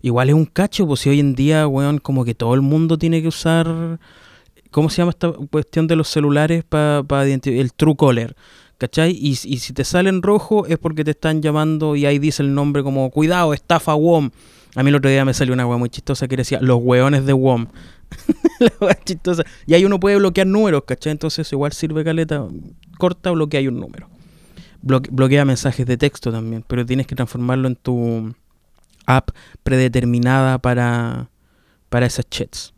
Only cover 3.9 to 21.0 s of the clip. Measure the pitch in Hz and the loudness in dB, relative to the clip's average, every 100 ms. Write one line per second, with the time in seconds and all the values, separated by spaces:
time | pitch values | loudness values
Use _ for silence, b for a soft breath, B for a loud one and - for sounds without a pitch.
3.9 | 165 b b b b b b _ - 151 | -8 b b b b b b _ 0 0
4.9 | - 175 165 170 - 143 151 143 - 160 | 2 -2 0 -4 -4 -4 -4 -2 -2 0
5.9 | 165 151 156 147 143 156 165 160 156 151 | 0 0 0 2 2 2 0 -2 0 0
6.9 | 147 139 139 139 135 139 123 131 _ 156 | 0 -2 0 0 0 -2 0 -2 _ 0
7.9 | 147 143 117 117 - b b b _ 123 | 4 2 2 -4 -12 b b b _ -6
8.9 | - 160 185 143 131 - 131 - 131 131 | 0 0 0 -2 -4 -4 -8 -8 -6 -2
9.9 | 180 190 190 185 208 - 214 160 165 165 | 0 0 0 2 0 2 -2 0 -2 -2
10.9 | 156 151 147 160 156 151 151 156 156 151 | -4 -4 -2 -2 0 0 0 0 0 -2
11.9 | 147 143 143 147 - 143 139 143 143 139 | 0 2 2 0 0 0 0 0 0 -2
12.9 | 135 131 147 156 180 165 147 _ 170 - | -2 -2 0 0 2 0 -2 _ 0 2
13.9 | 151 160 165 139 _ b b b - 135 | 0 4 2 0 _ b b b 0 2
14.9 | 143 135 135 135 127 131 127 123 120 120 | 4 4 2 2 0 0 0 0 -2 -4
15.9 | - - 139 131 131 120 139 131 120 123 | -6 -8 -6 -4 -4 -4 -2 2 2 4
16.9 | 123 131 143 135 135 131 123 113 B B | 4 4 2 2 2 4 0 -2 B B
17.9 | B B - - - - - 240 - 196 | B B -14 -4 -2 -2 2 2 2 0
18.9 | - - 165 - 170 151 B - 165 196 | 0 -2 -6 -4 -2 -4 B 2 4 4
19.9 | 196 196 202 196 180 190 202 214 147 - | 2 2 2 2 2 2 2 2 0 -2
20.9 | 127 | -6